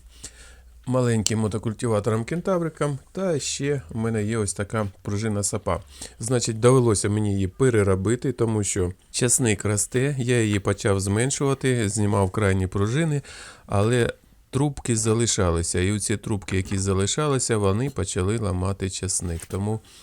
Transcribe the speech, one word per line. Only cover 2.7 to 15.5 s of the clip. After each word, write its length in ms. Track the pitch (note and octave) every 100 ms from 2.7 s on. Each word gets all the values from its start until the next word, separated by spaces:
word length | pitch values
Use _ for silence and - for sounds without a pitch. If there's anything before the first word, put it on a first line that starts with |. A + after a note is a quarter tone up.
| - D3 C#3 -
та 260 | - F#3+ D3
ще 440 | - - C#3 C#3+ -
в 60 | A#2
мене 280 | A2+ A2+
є 140 | G#2 A2+
ось 160 | G2+
така 320 | - G2+ A2+ G2+ -
пружина 400 | - G2+ A2+ G#2
сапа. 380 | G2+ G#2+ - E2+ - - - -
Значить, 420 | A2+ B2 A2+ A2
довелося 480 | B2 C3 A#2+ G2+ G#2
мені 240 | G#2+ G#2
її 160 | G2 F#2+
переробити, 840 | - C3 A2+ G2 F#2+ G2 B2 C#3+
тому 320 | B2 A2+ G#2+
що 280 | G2+ G2+ F2+ - _
часник 540 | - B2 - A#2+ G2+
росте, 520 | G2+ G#2 - B2+ C#3 C3+
я 240 | A#2+ B2
її 160 | A2 G#2
почав 420 | G2+ G2 A2 G2
зменшувати, 880 | G2 G2+ C3 - C#3 C3+ C3+ B2 G2+
знімав 420 | G2+ G2+ G2+ F#2+
крайні 360 | G#2+ G2+ F#2+ F#2
пружини, 560 | G2+ G2+ C3+ E3 C#3+ - - - - -
але 460 | G2+ G#2+ B2 A#2 - _ - _
трубки 460 | C3 D3 C#3 - A2+
залишалися, 840 | A2 A2 A#2 - F2+